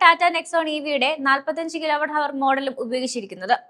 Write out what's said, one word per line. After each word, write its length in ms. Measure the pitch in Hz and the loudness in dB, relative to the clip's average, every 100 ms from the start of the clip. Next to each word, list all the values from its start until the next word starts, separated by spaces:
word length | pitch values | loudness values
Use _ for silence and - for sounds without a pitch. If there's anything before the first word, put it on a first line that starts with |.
ടാറ്റ 240 | 349 339 349 339 | 6 6 2 0
നെക്സോൺ 300 | 330 330 311 302 | -2 -2 0 -4
ഇ 20 | 294 | -2
വിയുടെ 240 | 277 262 311 269 | 0 0 0 0
നാൽപത്തഞ്ച് 500 | 269 277 311 330 320 | 0 0 -6 -6 -4
കിലോവാട്ട് 300 | 311 294 302 302 | -2 -2 0 -2
ഹവർ 160 | 285 269 | -2 0
മോഡലും 320 | 269 269 269 262 247 | 0 0 -2 -6 -6
ഉപയോഗിച്ചിരിക്കുന്നത്. 720 | 247 254 247 196 180 185 240 | -4 -4 -6 -10 -12 0 -2